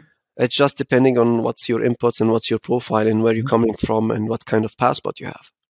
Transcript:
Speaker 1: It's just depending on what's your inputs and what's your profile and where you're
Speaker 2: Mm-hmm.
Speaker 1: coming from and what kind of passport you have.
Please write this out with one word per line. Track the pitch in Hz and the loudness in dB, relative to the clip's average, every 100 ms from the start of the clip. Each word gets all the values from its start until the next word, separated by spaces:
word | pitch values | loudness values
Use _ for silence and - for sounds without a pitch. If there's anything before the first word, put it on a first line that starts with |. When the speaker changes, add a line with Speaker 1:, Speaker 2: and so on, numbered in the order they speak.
| - _ _ - | -4 _ _ -4
Speaker 1:
It's | 123 - | -2 2
just | 143 - | 0 0
depending | 135 127 131 120 | 0 4 4 4
on | 120 117 | 2 2
what's | 120 - - | -2 -4 -4
your | 113 | -2
inputs | 120 117 120 - | 0 0 -2 0
and | 113 | 0
what's | 113 - | 0 0
your | 113 | -4
profile | - 123 - 110 110 | -2 -4 -2 0 2
and | 110 | 2
where | 113 | 2
you're | 113 | 0
Speaker 2:
Mm-hmm. | 127 | 0
Speaker 1:
coming | 117 113 104 | 2 2 -2
from | - 110 113 | -2 0 0
and | 113 110 | -2 -4
what | 113 - | -6 -2
kind | 110 | -2
of | 110 - | -2 -2
passport | 127 - - - | 0 0 -4 -8
you | - | -12
have. | - - _ _ | -14 -20 _ _